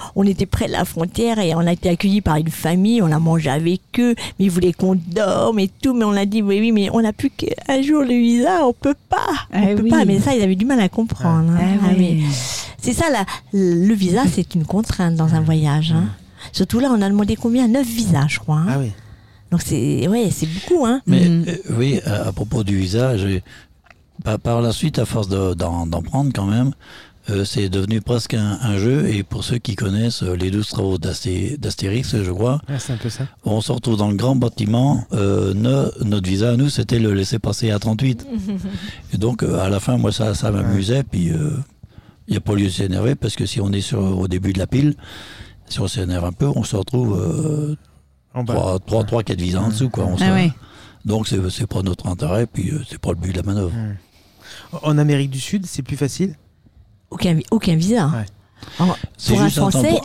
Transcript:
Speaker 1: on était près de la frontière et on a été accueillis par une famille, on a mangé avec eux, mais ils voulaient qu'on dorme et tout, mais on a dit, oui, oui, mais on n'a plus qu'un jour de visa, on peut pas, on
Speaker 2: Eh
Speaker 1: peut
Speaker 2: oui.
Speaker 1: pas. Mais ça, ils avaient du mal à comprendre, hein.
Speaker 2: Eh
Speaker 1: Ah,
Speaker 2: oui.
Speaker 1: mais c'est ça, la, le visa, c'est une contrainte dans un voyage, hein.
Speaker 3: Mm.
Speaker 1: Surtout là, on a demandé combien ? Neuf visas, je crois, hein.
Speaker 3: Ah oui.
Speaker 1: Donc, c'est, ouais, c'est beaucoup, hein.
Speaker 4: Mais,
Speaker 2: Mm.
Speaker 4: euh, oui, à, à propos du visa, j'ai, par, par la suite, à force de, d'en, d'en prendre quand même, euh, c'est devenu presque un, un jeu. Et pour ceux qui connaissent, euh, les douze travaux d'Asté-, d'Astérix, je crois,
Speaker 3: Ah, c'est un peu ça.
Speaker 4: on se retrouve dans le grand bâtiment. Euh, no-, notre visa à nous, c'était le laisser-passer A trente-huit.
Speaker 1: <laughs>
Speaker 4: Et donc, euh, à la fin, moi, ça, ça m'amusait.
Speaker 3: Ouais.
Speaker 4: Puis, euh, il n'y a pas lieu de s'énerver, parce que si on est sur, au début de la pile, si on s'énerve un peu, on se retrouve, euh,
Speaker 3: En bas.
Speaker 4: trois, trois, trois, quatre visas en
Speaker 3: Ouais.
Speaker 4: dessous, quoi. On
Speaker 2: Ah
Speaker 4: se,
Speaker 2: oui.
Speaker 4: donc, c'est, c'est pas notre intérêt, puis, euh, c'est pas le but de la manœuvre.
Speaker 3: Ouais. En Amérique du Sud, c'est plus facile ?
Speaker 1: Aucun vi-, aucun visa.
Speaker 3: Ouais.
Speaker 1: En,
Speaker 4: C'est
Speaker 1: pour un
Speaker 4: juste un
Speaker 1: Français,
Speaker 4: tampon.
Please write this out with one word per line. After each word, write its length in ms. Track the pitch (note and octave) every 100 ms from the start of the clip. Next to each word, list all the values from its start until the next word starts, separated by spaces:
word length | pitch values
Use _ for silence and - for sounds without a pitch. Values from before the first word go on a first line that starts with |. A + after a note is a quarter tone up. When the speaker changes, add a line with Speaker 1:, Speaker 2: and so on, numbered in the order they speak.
| - -
Speaker 1:
on 80 | G3+
était 200 | F#3 G3
près 220 | - -
de 40 |
la 140 | - F3+
frontière 520 | - F3 - A#3 A3
et 160 | F3
on 140 | E3 E3+
a 60 |
été 160 | E3+ F#3
accueillis 320 | E3+ G3+ G#3
par 160 | F#3 D#3
une 100 | E3
famille, 520 | - D#3+ F3+ G#3 A#3
on 100 | E3
a 80 | D3+
mangé 300 | E3 E3 D3+
avec 320 | C#3+ E3 F#3 _ -
eux, 160 | A#3+ A#3 - -
mais 60 | G3
ils 40 |
voulaient 220 | F3 F3+
qu'on 240 | - F#3 F#3+
dorme 640 | E3 F3 G3 F3+ A3+ A3
et 80 | F#3+
tout, 260 | - C4+
mais 120 | B3 G#3+
on 80 | G3+
a 100 | G3+
dit, 160 | A3
oui, 180 | G3+ G3
oui, 100 | A3+
mais 180 | G#3+ F#3+
on 80 | A#3
n'a 100 | A3
plus 180 | - C#4
qu'un 520 | - - - - C4+
jour 220 | C#4 D4+
de 40 | B3+
visa, 520 | A#3+ A#3 A#3+ C#4+ F4+ C4+
on 60 |
peut 240 | - C4+ C#4+ -
pas, 80 | - - D4 -
on 100 | F#3+ G3
Speaker 2:
Eh 80 | G#3
Speaker 1:
peut 60 |
Speaker 2:
oui. 60 | A3
Speaker 1:
pas. 160 | A#3 G3
Mais 160 | G3
ça, 120 | G3+
ils 80 | A3+
avaient 140 | F#3+ F#3+
du 80 |
mal 160 | A#3+ C4
à 80 | F#3
comprendre, 640 | - A3+ - F3 E3 E3
hein. 80 | E3+
Speaker 2:
Eh 180 | F#3 G3+ F#3
Speaker 1:
Ah, 20 | F#3
Speaker 2:
oui. 220 | F3+ D#3+
Speaker 1:
mais 60 | D3 C3 C3 - - -
c'est 120 | -
ça, 160 | B3 E4+
la, 140 | A#3 F#3+ - -
le 420 | G3+ F#3 E3+ G3
visa, 300 | A3 F#3 G3+ C4
c'est 240 | G3 E3+ E3+
une 80 |
contrainte 520 | D3+ F#3+ A3+ - F3 D#3+
dans 160 | D#3+ D#3+
un 60 |
voyage, 500 | D#3+ D#3+ D3+ D3+ D#3+
hein. 120 | E3
Speaker 3:
Mm. 60 | F#3 - - - -
Speaker 1:
Surtout 260 | - F#3+ A3+
là, 80 | C4+
on 120 | A3+
a 80 | G3
demandé 260 | G3+ G#3 A3
combien ? 320 | A#3 B3 A#3+
Neuf 180 | B3+ A#3+
visas, 420 | A#3 G#3+ C3+ D3
je 100 | -
crois, 200 | - D3+
hein. 80 | E3+
Speaker 3:
Ah 100 | C#3
oui. 120 | B2 - - - - - -
Speaker 1:
Donc, 100 | F3
c'est, 460 | - C#3 C3 C#3+ D#3+
ouais, 220 | A#3 G3+
c'est 160 | - D#3+
beaucoup, 380 | F3 - F4 A3+
hein. 160 | A#3+ -
Speaker 4:
Mais, 220 | F3+ F3
Speaker 2:
Mm. 160 | E3+ E3+
Speaker 4:
euh, 80 | E3+ - A#2
oui, 220 | C3+ F#3 -
à, 220 | G#2 G#2
à 40 |
propos 320 | F#2+ G#2+ A#2
du 140 | G2 G2
visa, 400 | F#2 A2 C3 A2
j'ai, 260 | G2 F#2+ - - - _ _ - _ -
par, 140 | - G#2+
par 220 | A#2 A#2
la 100 | A#2+
suite, 280 | G#2+ D#3 C#3+
à 60 | A2+
force 220 | A#2 G2
de, 280 | G2 F#2+ E2+
d'en, 320 | F2 E2+ E2
d'en 160 | F2
prendre 280 | E2 C3 C#3+
quand 120 | G#2 G2
même, 260 | A2+ C3+ - - - - - -
euh, 120 | G2 G2
c'est 220 | A#2 G2
devenu 320 | G2 G2 A2
presque 360 | A2 A#2+ - A2+
un, 240 | G#2 G2
un 160 | A#2+ G2+
jeu. 320 | A2 C#3+ D3
Et 140 | G#2
pour 200 | F#2+ B2
ceux 140 | - B2
qui 180 | - G2
connaissent, 460 | G2 G2+ A#2 -
euh, 140 | F#2 F2+
les 160 | F#2
douze 180 | G2+ G2+
travaux 300 | - G2 F#2
d'Asté-, 580 | F2 E2 G2 F#2 G2 -
d'Astérix, 580 | G#2 - G2 A2+ C#3 A2
je 100 | F#2
crois, 300 | F2+ A#2+ D3 -
Speaker 3:
Ah, 100 | C#3
c'est 160 | -
un 40 | A#2
peu 120 | A#2+
ça. 140 | - C3+ -
Speaker 4:
on 160 | - G#2+
se 120 | -
retrouve 260 | A#2+ B2 G#2+
dans 120 | G#2
le 60 | G2+
grand 200 | B2 C3+
bâtiment. 680 | A#2+ - G#2 A#2 C#3 D3 -
Euh, 420 | G#2+ G2 G2 G2 G2
no-, 360 | A#2+ C#3 - - G#2+
notre 240 | G#2 F#2
visa 220 | F#2+ A#2
à 40 | A#2+
nous, 120 | C#3+
c'était 300 | - A2 A#2+
le 120 | A2
laisser-passer 580 | G2 F#2+ A#2+ G#2+ G2+ A2+
A 80 | G#2
trente-huit. 460 | A2+ A2 C3+ A#2+ C#4 A3+ F#3+ F#3+ F#3+
Speaker 1:
<laughs> 440 | G3 G#3 - -
Speaker 4:
Et 40 | F#2
donc, 240 | A2 -
euh, 180 | F2 F2
à 80 | F#2+
la 100 | G2+
fin, 180 | - B2
moi, 140 | G#2+
ça, 240 | - G#2+ G2+
ça 160 | A2
m'amusait. 460 | G2+ G2 G2 F#2+ C3+
Speaker 3:
Ouais. 60 |
Speaker 4:
Puis, 280 | - - -
euh, 180 | D#3 D3+ C3 C#3 _ - - - - -
il 40 |
n'y 60 | G2+
a 40 |
pas 120 | -
lieu 120 | G2+ G2
de 40 |
s'énerver, 460 | F2+ G2 F#2+ A2 C#3+
parce 200 | A2+ -
que 120 | G#2
si 120 | -
on 100 | G2
est 100 | G2
sur, 180 | F#2+ G#2
au 280 | F#2+ F#2 F#2
début 260 | F2+ G2
de 60 | F#2+
la 80 | F#2
pile, 260 | B2 D3 D3 - - - - - - -
si 120 | -
on 60 | F#2+
s'énerve 360 | - F2+ F2+ F2
un 60 |
peu, 160 | F2 C#3 C3
on 80 |
se 120 | G2+ G2+
retrouve, 440 | F#2 B2 A#2+ F#2+
euh, 560 | G2+ D#3 D#3 D3+ D3+ D3+ - _ _ _ _ B2+
Speaker 3:
En 80 |
bas. 100 | A#2
Speaker 4:
trois, 260 | A2+ F#2 F#2
trois, 240 | - A2+ G2+
trois, 180 | A#2+
quatre 180 | - F2
visas 180 | F2+ F#2+
en 60 | A2
Speaker 3:
Ouais. 60 |
Speaker 4:
dessous, 180 | G#2+ C3
quoi. 160 | - -
On 100 | -
Speaker 2:
Ah 60 | F#3+
Speaker 4:
se, 40 |
Speaker 2:
oui. 180 | F#3+ F3 - - - - -
Speaker 4:
donc, 240 | - G#2+ A2+
c'est, 220 | G2+ F#2
c'est 180 | - A2
pas 140 | -
notre 260 | F#2 F2+ F#2+
intérêt, 380 | F2+ A2 G2+ A#2+
puis, 240 | - -
euh, 80 | D3+ -
c'est 100 | -
pas 100 | -
le 60 | F2
but 160 | F2
de 60 | F2+
la 60 |
manœuvre. 300 | F2+ G2+ F2+ A2+
Speaker 3:
Ouais. 200 | G#2+ G2 - _ _ _ - - - E3
En 160 | D3+ D3
Amérique 320 | D3 C#3+ C#3
du 100 | C3+
Sud, 260 | - G3+ F3+
c'est 160 | -
plus 140 | C3 C#3+
facile ? 380 | C#3 - F#3+ D#3 _ _ - - - _ -
Speaker 1:
Aucun 220 | - F3+
vi-, 120 | D#3+ -
aucun 240 | A3+ - D#3+
visa. 320 | F3+ A#3 D3
Speaker 3:
Ouais. 180 | A#2+ G2+ - _ - - -
Speaker 1:
En, 160 | F3+ - - -
Speaker 4:
C'est 160 | -
Speaker 1:
pour 80 | -
un 40 | D3+
Speaker 4:
juste 100 | D3+
un 40 | C#3+
Speaker 1:
Français, 200 | C#3 D4
Speaker 4:
tampon. 120 | E4